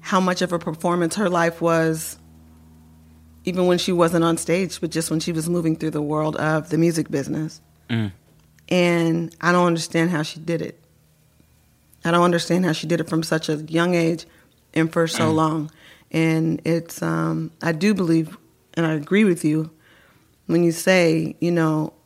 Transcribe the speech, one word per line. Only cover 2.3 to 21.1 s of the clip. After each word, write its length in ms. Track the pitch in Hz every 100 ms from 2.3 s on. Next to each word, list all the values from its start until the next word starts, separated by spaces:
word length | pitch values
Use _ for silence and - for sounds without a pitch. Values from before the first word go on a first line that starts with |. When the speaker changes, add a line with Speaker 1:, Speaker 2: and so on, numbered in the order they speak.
| - - - - - - - - - - -
Speaker 1:
even 220 | - 180 180
when 120 | 180
she 140 | -
wasn't 320 | 175 165 175
on 120 | 165 165
stage, 440 | - 170 190 -
but 100 | 170
just 200 | 160 160
when 100 | 165
she 120 | 165
was 160 | 165 160
moving 280 | 175 165 160
through 140 | 160
the 120 | 151
world 340 | 147 151 156 -
of 320 | 151 156 151
the 60 | 156
music 320 | 165 165 151
business. 500 | 156 135 147 156 - _ _ _
Speaker 2:
Mm. 240 | 117 107 90 _ _ _ _ -
Speaker 1:
And 680 | 180 175 170 165 165 165 -
I 120 | 170
don't 140 | 180 175
understand 440 | 165 160 165 165
how 120 | 170
she 180 | 156 -
did 200 | 160 165
it. 160 | - - _ _ _ _ _ _ _ _ _ _ _ _
I 60 | 170
don't 120 | 175
understand 400 | 175 170 - 175
how 80 | 185
she 140 | 156 156
did 140 | 170
it 80 | 160
from 140 | 165
such 260 | 160 160 160
a 80 | 151 156
young 260 | 160 175
age 320 | 175 165 170 - _ _ _ _
and 160 | - 160
for 140 | 165 165
so 240 | 160 160
Speaker 2:
Mm. 40 |
Speaker 1:
long. 360 | 160 160 160 151 _ - - _
And 500 | 160 160 160 160 160
it's, 360 | - 165 165 -
um, 480 | 165 165 160 160 160 _
I 100 | -
do 220 | 160 196
believe, 420 | 196 175 165 160 - _ _ _
and 100 | - 165
I 60 |
agree 320 | 160 147 196
with 200 | 214 165
you 260 | 156 156 160 - _ - _ _ _ _ -
when 180 | 170
you 80 | 170
say, 640 | 165 - 185 170